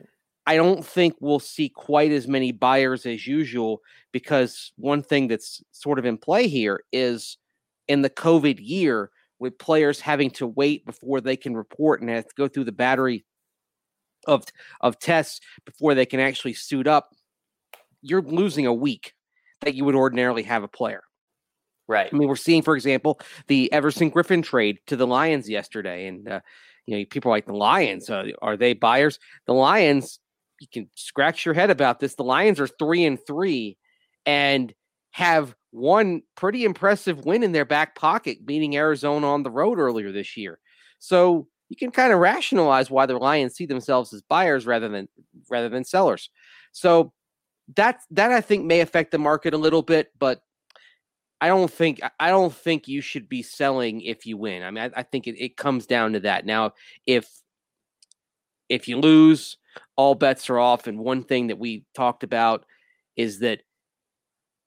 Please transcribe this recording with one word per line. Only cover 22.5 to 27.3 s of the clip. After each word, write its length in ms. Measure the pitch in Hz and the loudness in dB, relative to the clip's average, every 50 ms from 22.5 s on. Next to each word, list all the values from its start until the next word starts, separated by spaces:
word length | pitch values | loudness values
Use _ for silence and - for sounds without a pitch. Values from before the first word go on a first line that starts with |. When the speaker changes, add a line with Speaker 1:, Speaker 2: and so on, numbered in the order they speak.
| 165 160 | 2 4
Speaker 1:
for 140 | 156 160 156 | 4 2 0
example, 460 | 131 113 143 131 127 - 156 147 - - - - - - - | 0 0 0 0 0 0 -2 -2 -4 -6 -20 -20 -10 -4 0
the 240 | 143 135 127 - | 0 2 2 2
Everson 380 | 151 151 143 151 - - 170 151 | 0 0 0 0 0 0 0 0
Griffin 320 | - 170 170 - 190 170 | 2 0 0 2 0 -2
trade 380 | 156 - - 123 107 104 101 - _ - | 0 0 0 0 0 0 -2 -6 _ -6
to 100 | 143 123 | -4 -2
the 100 | 127 123 | 0 0
Lions 420 | 123 131 156 160 156 139 110 104 | 0 0 0 0 0 -2 -4 -6
yesterday. 580 | 107 101 101 - - 110 98 92 87 90 95 95 | -8 -8 -8 -8 -10 -10 -10 -10 -10 -10 -12 -12
And, 200 | 92 92 101 107 | -14 -14 -12 -12
uh, 140 | 101 92 - _ - _ _ _ _ _ _ | -12 -12 -12 _ -20 _ _ _ _ _ _
you 120 | - 113 104 | -8 -6 -6
know, 80 | 98 - | -6 -8
people 220 | - 139 - 127 | -8 -4 -2 0